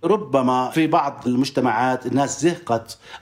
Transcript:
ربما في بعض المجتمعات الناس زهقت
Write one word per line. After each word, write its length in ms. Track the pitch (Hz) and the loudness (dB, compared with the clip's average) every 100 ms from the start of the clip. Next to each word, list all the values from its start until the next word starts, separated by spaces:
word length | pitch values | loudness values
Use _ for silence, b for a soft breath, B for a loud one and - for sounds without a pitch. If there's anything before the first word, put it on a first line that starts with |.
ربما 680 | 175 208 135 135 127 127 127 | 0 0 2 0 2 2 0
في 180 | 165 156 | 0 2
بعض 400 | 165 143 - 123 | 2 0 -4 -2
المجتمعات 760 | 123 139 - 123 110 127 127 127 | 0 0 0 0 0 0 -2 -2
الناس 360 | 123 139 - | 0 0 0
زهقت 560 | 160 170 - 117 - - B B | -2 -2 -2 -4 -4 -18 B B